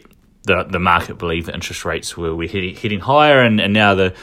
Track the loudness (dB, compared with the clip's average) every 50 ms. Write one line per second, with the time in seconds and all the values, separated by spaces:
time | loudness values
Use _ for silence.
0 | -12 -18 _ _ _ _ _ _ -4 -2 -2 -2 -2 -4 -4 -2 2 2 2 2
1 | 0 -2 -10 -8 -6 -4 -4 -4 -6 -8 -10 -10 -10 -10 -10 -8 -8 -6 -6 -6
2 | -8 -10 -10 -8 -6 -6 -4 -4 -6 -6 -6 -6 -6 -8 -8 -8 -6 -6 -6 -4
3 | -2 0 2 4 4 6 6 6 6 4 4 2 2 2 2 4 4 4 4 4
4 | 2 0 -2 -6